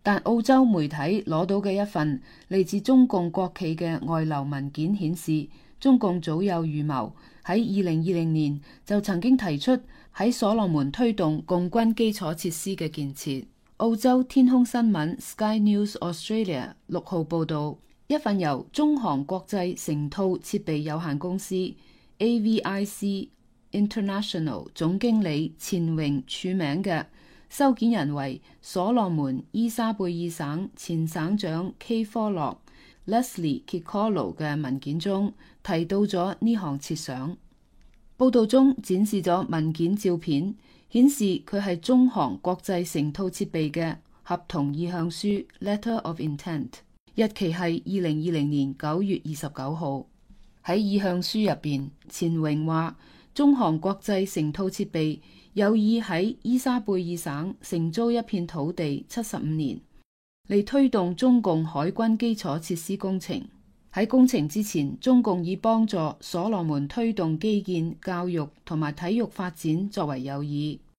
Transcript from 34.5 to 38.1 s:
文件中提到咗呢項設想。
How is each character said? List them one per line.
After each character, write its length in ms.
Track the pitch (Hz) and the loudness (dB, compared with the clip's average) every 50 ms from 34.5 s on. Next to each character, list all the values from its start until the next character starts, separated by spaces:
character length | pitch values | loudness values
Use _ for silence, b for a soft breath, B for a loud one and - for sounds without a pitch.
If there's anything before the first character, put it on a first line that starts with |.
| 147 151 | -2 -4
文 200 | 147 127 135 135 | -4 -4 -4 -6
件 200 | - 143 143 165 | -4 -4 -4 -4
中 320 | - 202 196 196 202 196 b b b b b b | -2 -2 0 0 -2 -2 b b b b b b
提 240 | _ - 180 165 170 | _ -2 -2 -2 0
到 140 | 160 196 202 | 0 2 2
咗 360 | 208 208 196 180 175 196 190 - | 2 2 2 0 0 -2 -2 0
呢 160 | 214 226 233 | 0 0 0
項 240 | 214 185 151 139 139 | 0 -2 -4 -6 -6
設 160 | 143 - 165 | -6 -6 -6
想。 420 | 160 - - 131 127 131 151 180 - - - _ _ _ _ _ - - - - - _ - | -6 -6 -8 -8 -6 -6 -8 -8 -10 -18 -20 _ _ _ _ _ -20 -20 -20 -20 -20 _ -20